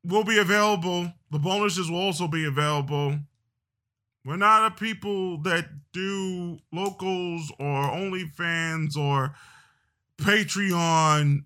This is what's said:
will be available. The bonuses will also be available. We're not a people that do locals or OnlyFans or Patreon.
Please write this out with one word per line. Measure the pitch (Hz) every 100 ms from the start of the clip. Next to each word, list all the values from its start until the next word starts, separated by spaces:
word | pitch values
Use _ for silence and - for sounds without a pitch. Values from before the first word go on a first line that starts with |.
will | 170 202 214
be | 220
available. | 180 208 214 202 175 175 175 - _
The | 151
bonuses | 151 196 208 175 170
will | 170
also | 196 160 175
be | 160 156
available. | 143 147 147 135 147 143 147 147 _ _ _ _ _ _ _ _ _ 131
We're | 170
not | 202 220 220
a | -
people | 220 214 196 196 185 165
that | 165 170 165 143 _
do | 180 190 196 190 180 175 165 _
locals | 165 196 190 190 185 180 170 156 -
or | 143 139 143
OnlyFans | 160 190 185 170 143 170 165 165 160 151 147
or | 143 139 131 139 - - _ _ _ _ _ -
Patreon. | 147 208 185 190 196 175 170 165 156 151 147 143